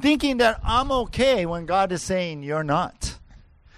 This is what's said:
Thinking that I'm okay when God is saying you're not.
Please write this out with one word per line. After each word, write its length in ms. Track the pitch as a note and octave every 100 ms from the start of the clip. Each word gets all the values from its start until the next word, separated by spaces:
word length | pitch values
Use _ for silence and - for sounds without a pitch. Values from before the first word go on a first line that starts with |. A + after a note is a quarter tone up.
Thinking 380 | C4+ D4+ C#4+ B3+
that 220 | A#3 G#3+
I'm 280 | G#3 A#3 C4+
okay 540 | C4 A3 - C4 B3 E3+
when 180 | E3+
God 280 | D#3+ F#3 G3
is 100 | F3
saying 400 | - F#3 F3 D3+
you're 220 | C#3+ D#3
not. 540 | D3+ D3+ F3 - - - - - - _ _